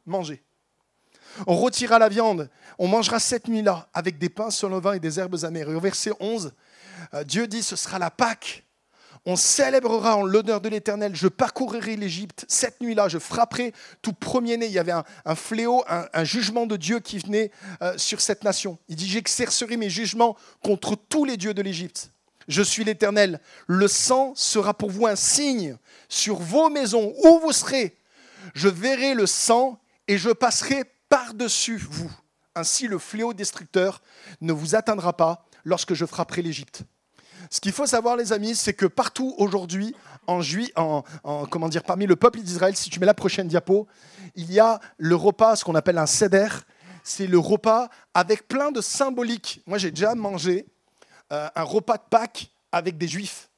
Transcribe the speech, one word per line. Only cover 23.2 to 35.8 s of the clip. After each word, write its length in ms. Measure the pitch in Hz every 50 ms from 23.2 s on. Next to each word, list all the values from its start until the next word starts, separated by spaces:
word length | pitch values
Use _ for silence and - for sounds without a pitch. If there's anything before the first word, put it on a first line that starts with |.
| 202 190 165 147 - - - - -
Le 220 | - 175 190 202 208
sang 440 | 202 - - - 254 262 269 262 269
sera 380 | - - - - 220 190 208 208
pour 160 | - 214 202
vous 180 | 180 202 233 220
un 80 | 202
signe 600 | 190 - - - 277 294 285 262 226 180 147 123 - _ _ - - _ _
sur 280 | - - - 208 208
vos 340 | 170 175 160 196 294 320 320
maisons 420 | 294 294 269 208 208 233 214 208 - 269 -
où 160 | 320 339 330
vous 120 | 320 311 269
serez. 460 | - - - 262 269 226 170 - _ _ _ _ _ _ - - - 190 180 -
Je 140 | 139 160 196
verrai 460 | 180 165 202 262 269 247 262 277 269
le 120 | 233 202
sang 540 | 160 - - - - 233 240 262 262 240 - _ _ _ _ _
et 120 | - 202 196
je 120 | 165 233
passerai 540 | 220 - 254 233 214 - - - 269 277 254 - _ _ _ _
par-dessus 720 | 294 269 247 233 226 208 247 220 - - - 240 226 196
vous. 340 | 151 151 151 156 170 160 - - _ _ _ _ _ _ _
Ainsi, 320 | 170 165 - - - 262
le 140 | 226 196 165
fléau 340 | - - - 214 226 233 226
destructeur 680 | 185 202 - - - 175 - - 185 180 190 185 - _ _ _ - - - 175 -
ne 120 | 160 165 160
vous 240 | 151 156 156 190
atteindra 400 | 220 220 233 214 202 165 180 175
pas 280 | - 165 160 170 - _ _ _ _ _
lorsque 300 | 156 185 175